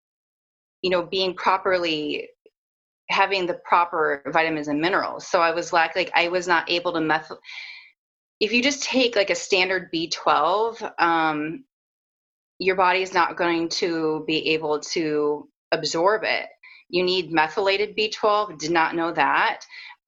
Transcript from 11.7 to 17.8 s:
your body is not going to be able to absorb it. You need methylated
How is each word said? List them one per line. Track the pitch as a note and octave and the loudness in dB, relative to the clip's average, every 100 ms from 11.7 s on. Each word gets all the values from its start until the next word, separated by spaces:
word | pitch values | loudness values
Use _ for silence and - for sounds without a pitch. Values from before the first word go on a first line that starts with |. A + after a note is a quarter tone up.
| _ _ _ _ _ _ _ _ - | _ _ _ _ _ _ _ _ -4
your | F3+ | 0
body | F#3 F3+ F#3 | 2 4 2
is | F#3+ | 0
not | F3+ D#3+ D#3+ | 2 2 0
going | F3 E3+ E3 | 0 0 -2
to | - F#3+ E3 D#3 D#3 D3+ | -2 -2 0 0 -2 -2
be | D#3 - | -2 0
able | D#3+ D#3 D3+ | -2 0 -4
to | - F#3 D#3 D3+ D3 D3 - _ _ | -2 -4 -2 0 0 -2 -8 _ _
absorb | E3 D3+ E3 F3+ G#3+ | -4 -2 0 2 2
it. | C#3+ A#2 - - - - _ | 0 -2 -4 -14 -20 -20 _
You | F3 | -2
need | F3+ F#3 D#3+ | 0 0 0
methylated | D#3+ D#3 A3 G3 G3 | 0 0 0 0 0